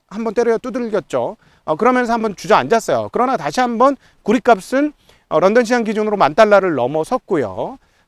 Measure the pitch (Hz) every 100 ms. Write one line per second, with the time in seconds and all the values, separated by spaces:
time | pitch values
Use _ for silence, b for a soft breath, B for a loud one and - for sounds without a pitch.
0 | _ 202 226 226 233 220 247 233 233 202
1 | - 131 127 214 b b b 156 233 254
2 | 240 233 220 190 170 196 123 226 - 127
3 | 104 - 254 240 170 262 247 226 269 269
4 | b b - 233 - 214 - 254 294 -
5 | b b b 156 185 233 220 247 220 214
6 | 214 202 143 156 214 202 185 143 123 156
7 | 160 254 - 170 107 92 160 269 _ _